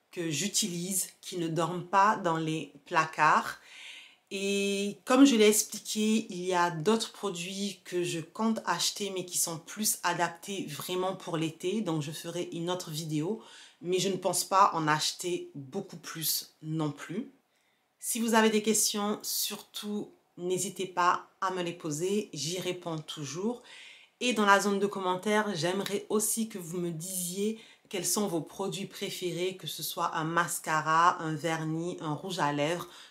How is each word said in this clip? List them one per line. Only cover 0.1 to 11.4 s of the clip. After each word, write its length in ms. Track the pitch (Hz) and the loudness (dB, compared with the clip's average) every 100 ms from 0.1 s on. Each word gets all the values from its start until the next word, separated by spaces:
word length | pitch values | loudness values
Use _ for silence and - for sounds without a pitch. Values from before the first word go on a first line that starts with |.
que 200 | 185 165 | -6 -4
j'utilise, 800 | 147 196 - 202 170 180 190 - - | -2 -2 -2 -2 -4 -4 -4 -4 -10
qui 180 | - 180 | -10 -4
ne 100 | 165 | -2
dorment 380 | 160 165 180 165 | 0 0 -2 2
pas 300 | 196 202 214 | 6 6 4
dans 200 | 180 160 | 0 0
les 360 | 156 156 - - - | 0 -4 -6 -14 0
placards. 720 | 170 156 - 156 202 220 - - - - - - _ - | 0 2 4 6 6 2 -10 -16 -18 -16 -16 -20 _ -8
Et 640 | 196 196 202 202 196 202 - | -4 0 2 2 0 -2 -4
comme 220 | - 262 277 | 2 8 10
je 100 | 226 | 10
l'ai 120 | 214 | 8
expliqué, 800 | 214 - - - 214 214 220 220 | 6 0 -6 -6 0 4 4 0
il 120 | 180 | -6
y 120 | 180 | 0
a 160 | 175 175 | 2 2
d'autres 420 | 160 180 226 - | 2 2 2 0
produits 680 | - 196 170 175 196 202 - | -4 -6 -4 -8 -4 -6 -6
que 180 | - 180 | -6 -4
je 180 | 170 160 | -2 -4
compte 400 | 156 - 226 220 | -6 -2 0 0
acheter, 480 | - 170 - - 202 | -2 0 0 -2 -6
mais 120 | 190 180 | -4 -4
qui 100 | - | -2
sont 220 | 175 160 | -2 -4
plus 400 | - 202 214 - | -10 -4 -2 0
adaptés 600 | 175 170 170 - - 196 151 | -2 0 -2 -4 -8 -8 -6
vraiment 480 | 139 - 180 185 | -8 -4 -2 -2
pour 220 | 185 - | -4 -4
l'été. 460 | 160 | -2